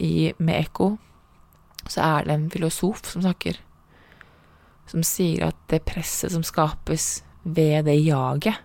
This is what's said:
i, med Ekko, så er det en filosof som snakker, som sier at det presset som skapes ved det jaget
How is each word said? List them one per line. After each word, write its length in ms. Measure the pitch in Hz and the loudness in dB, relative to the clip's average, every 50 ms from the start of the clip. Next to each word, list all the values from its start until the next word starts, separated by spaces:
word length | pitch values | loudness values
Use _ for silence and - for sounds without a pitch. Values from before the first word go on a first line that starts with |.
| - | -2
i, 300 | 160 165 165 160 156 - | 0 2 2 2 0 0
med 300 | - 160 160 175 - 156 | 0 0 0 0 0 -2
Ekko, 240 | - - - 185 190 214 220 - - - - _ _ _ _ - _ _ _ _ _ _ - - - | -4 -2 0 0 0 0 -2 -10 -18 -20 -20 _ _ _ _ -20 _ _ _ _ _ _ -16 -12 -8
så 160 | - - - | -4 0 2
er 220 | 160 156 147 - | 2 2 2 0
det 80 | - 151 | 0 0
en 140 | 147 156 160 - | 0 0 -2 -4
filosof 540 | - 160 160 - - - 180 214 - - - | -2 -2 -2 -2 0 -2 -2 -2 -4 -8 -10
som 160 | - 175 180 | -6 -2 0
snakker, 320 | 185 180 - - - 165 - - - - _ _ _ _ - - - - - - - - _ _ _ _ - _ _ _ _ - - | 0 0 0 -4 -6 -6 -6 -10 -20 -20 _ _ _ _ -20 -20 -20 -20 -20 -20 -20 -20 _ _ _ _ -20 _ _ _ _ -16 -6
som 140 | - 165 165 | -4 -2 -2
sier 400 | - - - 185 170 160 170 165 165 | 0 0 0 0 0 2 0 0 -2
at 80 | - - - - - | -2 -4 -4 -2 -2
det 140 | 160 - - | 0 0 -2
presset 460 | - 180 160 - - - - - 185 | -6 -6 -6 -6 -6 -4 -4 -4 -2
som 100 | 165 165 | -2 -4
skapes 800 | - - - 160 156 - - - - 156 160 - - - - - - - - - | -2 0 0 0 0 0 -4 -6 -4 -4 -2 -2 -4 -6 -8 -10 -16 -20 -12 -8
ved 440 | 175 156 160 160 151 151 151 151 151 | -4 2 2 4 4 4 4 4 4
det 80 | 147 151 151 | 4 6 6
jaget 560 | 160 147 135 127 127 131 143 - 220 214 - - | 4 4 2 2 0 -2 0 0 -2 -2 -2 -8